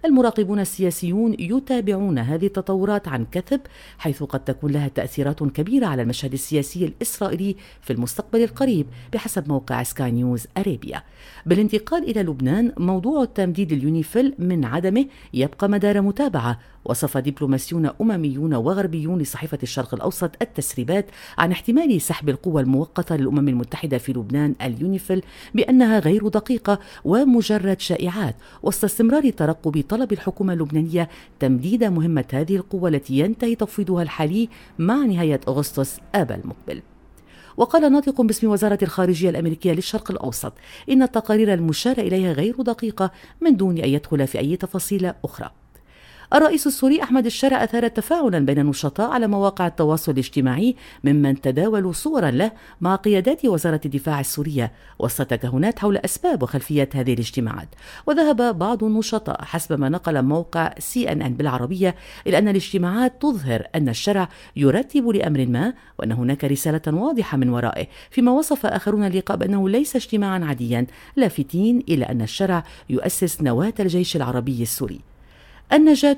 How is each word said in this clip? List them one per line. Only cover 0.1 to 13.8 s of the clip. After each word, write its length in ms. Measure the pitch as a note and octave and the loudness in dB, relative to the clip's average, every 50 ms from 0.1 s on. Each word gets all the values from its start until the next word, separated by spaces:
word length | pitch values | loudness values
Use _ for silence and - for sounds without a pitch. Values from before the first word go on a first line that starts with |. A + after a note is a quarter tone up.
| C#4 B3+ B3 A#3 G#3+ G#3+ G#3 F3+ G#3 G#3 | 6 6 6 4 2 0 -2 0 0 -2
السياسيون 720 | F#3+ F#3 - - F#3 F3+ D#3+ - - E3+ F3 G#3 A3+ A#3 G#3 - | -2 -4 -2 -2 -2 -2 -2 -2 -4 -2 0 0 0 0 0 -2
يتابعون 800 | E3 E3+ A3+ C4 C4 C4 C4 B3 G#3 G3 G3+ F#3+ G3+ G3 D#3+ B2+ | -4 -2 -4 -4 -2 -2 -4 -2 0 -2 -2 0 0 0 0 0
هذه 260 | A2+ B2 D#3 E3 F#3 | 0 -2 -2 -2 -2
التطورات 640 | G3+ G3 F#3+ F#3 - F#3+ F#3+ F#3+ G#3 G#3 G3+ G3+ | -2 -2 -4 -4 -2 -2 0 0 0 -2 -2 -4
عن 180 | D#3+ C3+ B2 A2+ - | -4 -6 -6 -6 -4
كثب، 300 | - F3+ - - C#4 C4+ C#4 - - - - - - | -6 -8 -4 -2 -4 -4 -4 -10 -20 -20 -20 -20 -18
حيث 260 | - - D#3+ C3+ - D3 | -6 -4 -4 -4 -4 -6
قد 160 | C#3 - C3+ | -6 -6 -6
تكون 320 | - - B2+ - D3+ D3 | -4 -6 -6 -4 -4 -2
لها 160 | C#3 D3 D3 | -2 -2 -2
تأثيرات 560 | C3+ - - - - - - C3+ C#3 D3 - D3+ | -2 -4 -4 -6 -4 -4 -4 -2 -2 -2 -2 -4
كبيرة 440 | C#3 C3+ - D#3 F#3+ B3 C#4 B3 | -4 -2 -2 -2 0 0 0 2
على 140 | F#3 C#3 B2+ | 2 0 0
المشهد 320 | A#2 A#2 B2 - - C3+ C3 | -2 -2 -2 -4 -6 -6 -6
السياسي 520 | C3 - - D#3 D3 C#3 - - F3 F3+ | -6 -6 -2 -2 -2 -2 -2 -4 -4 -4
الإسرائيلي 680 | D#3 - - A#3+ - - - G#3 F#3+ - E3 G3 G3+ F#3 - - - - - | -4 -4 -6 -8 -8 -4 -4 -4 -4 -2 -2 -4 -4 -4 -6 -12 -20 -20 -20
في 120 | - - B2+ | -8 -6 -4
المستقبل 500 | A#2 A#2+ A#2+ - - - - - A3+ A#3 | -4 -4 -4 -6 -8 -8 -2 2 2 2
القريب، 440 | A3 - - C#4 C4+ A3+ D#3+ C#3+ - - - - - - | 0 0 -2 0 0 2 0 -2 -4 -8 -20 -12 -8 -8
بحسب 360 | G#3+ - A#3 - G3 D3 C#3+ | -8 -6 -4 -6 -4 -2 -2
موقع 340 | D3 C3+ C3+ - B2 A#2+ B2 | -2 -2 -2 -4 -4 -4 -4
سكاي 280 | - - - C3+ B2 | -6 -4 -4 -2 -2
نيوز 340 | A#2+ A#2+ B2 B2 B2 A#2 A#2 - _ | 0 0 0 0 -2 -4 -6 -6 _
أرابيا. 460 | F#3 G3 G3+ C#3+ A2+ - - - C#2+ - - - - - - - - - | -4 -2 -2 -4 -4 -8 -10 -12 -12 -14 -16 -20 -20 -20 -20 -20 -12 0
بالانتقال 580 | D#3+ F3+ F#3+ G#3+ G#3+ - G#3 G#3+ - D#4+ F4 D4 | 2 2 4 4 2 0 -2 -2 -2 -2 -2 -2
إلى 200 | - A3 G#3+ F#3+ | -2 -2 -2 -2
لبنان، 480 | E3 D3 C3 C3 B2+ D#3 G#3 A#3 A#3 - | -2 -2 -2 0 0 2 2 2 0 0
موضوع 460 | - E3+ F3+ F#3+ F#3 F3+ A#3+ D#4 D4 B3+ | -2 -2 0 0 0 0 0 0 0 0
التمديد 480 | A3+ - - F#3+ F3+ E3 E3+ G3+ D#3 | 0 0 -2 -2 0 0 -2 -2 0
اليونيفيل 640 | D#3 C#3 | 0 0